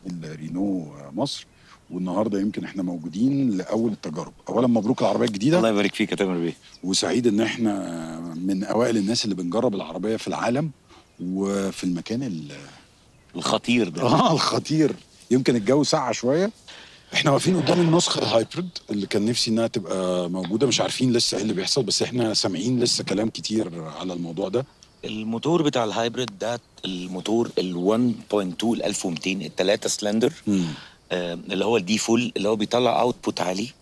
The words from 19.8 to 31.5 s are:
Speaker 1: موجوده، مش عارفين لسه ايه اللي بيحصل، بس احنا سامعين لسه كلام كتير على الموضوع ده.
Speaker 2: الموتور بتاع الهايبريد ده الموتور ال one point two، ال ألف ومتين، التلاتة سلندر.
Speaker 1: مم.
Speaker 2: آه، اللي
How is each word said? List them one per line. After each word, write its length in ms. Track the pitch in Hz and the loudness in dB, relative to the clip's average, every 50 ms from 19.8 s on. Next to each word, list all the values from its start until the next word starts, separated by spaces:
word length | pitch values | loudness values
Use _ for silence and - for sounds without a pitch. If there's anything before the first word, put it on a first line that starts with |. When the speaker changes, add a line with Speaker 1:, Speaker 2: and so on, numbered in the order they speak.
| 92 101 98 92 92 92 90 90 90 85 | -4 -4 -4 -2 0 0 0 0 0 -2
Speaker 1:
موجوده، 380 | 90 92 90 85 101 113 143 | -2 -4 -2 -2 0 2 2
مش 140 | 127 107 - | 2 4 2
عارفين 320 | 104 92 - - 127 127 117 | 0 0 0 0 2 4 4
لسه 240 | 120 113 - - | 4 2 2 0
ايه 60 | 95 104 | 0 0
اللي 100 | 110 101 | 0 0
بيحصل، 300 | 90 92 - - 143 123 | -2 0 0 0 0 0
بس 180 | 95 90 - | 0 0 0
احنا 320 | 127 - 117 123 117 110 113 | 0 -2 0 -2 0 0 0
سامعين 460 | - - 110 92 82 98 123 127 120 | 0 0 0 -2 -2 -2 0 2 2
لسه 240 | 120 - - - - | 2 2 0 0 -2
كلام 260 | - 98 98 113 113 | -2 -2 0 0 -2
كتير 540 | - - 82 - 107 110 101 90 82 85 80 78 76 82 | -4 -6 -6 -2 -2 -2 -2 -2 -6 -10 -10 -10 -10 -8
على 140 | 87 92 90 | -8 -6 -6
الموضوع 360 | 87 87 82 82 82 98 92 | -6 -6 -6 -4 -4 -4 -2
ده. 160 | 95 120 135 - - _ - - _ _ - | -2 -2 -2 -4 -12 _ -20 -20 _ _ -12
Speaker 2:
الموتور 560 | - 110 107 110 110 113 117 - 143 165 170 | -10 -8 -6 -6 -4 -6 -4 0 2 2 4
بتاع 220 | 156 147 135 127 117 | 2 2 2 0 -2
الهايبريد 460 | 107 95 113 117 120 113 120 127 - 104 92 | 0 0 -2 -2 -2 -2 -4 -6 -6 -6 -6
ده 200 | 98 110 120 117 _ _ _ - - | -6 -4 -4 -6 _ _ _ -12 -8
الموتور 640 | 95 95 90 90 92 92 92 87 - 110 113 120 - - | -6 -6 -6 -6 -6 -8 -6 -2 0 2 2 2 2 0
ال 160 | - 87 92 90 | -2 -2 -2 -2
one 600 | 85 87 98 110 117 123 123 110 117 - - - | 0 2 2 4 4 4 2 2 -2 -4 -2 0
point 280 | 104 98 90 85 - - | 0 0 0 -4 -2 0
two، 40 | |
ال 160 | 117 117 - - | 0 0 0 0
ألف 220 | 92 107 - - | -2 -2 -2 -4
ومتين، 360 | 98 85 78 - 92 95 98 | -4 -4 -2 -2 -4 -4 -4
التلاتة 480 | - - - - 92 92 104 110 - 104 | -6 -8 -4 -2 2 2 2 2 0 -4
سلندر. 440 | - - - 104 104 113 120 120 - - - | -4 -2 -2 -2 0 2 2 2 0 -2 -2
Speaker 1:
مم. 180 | 107 101 95 87 82 73 - - - - _ _ _ | 0 0 2 0 -2 -4 -10 -14 -20 -20 _ _ _
Speaker 2:
آه، 220 | 92 90 87 87 85 | -4 -4 -2 -4 -6
اللي 320 | 85 - - | -8 -8 -6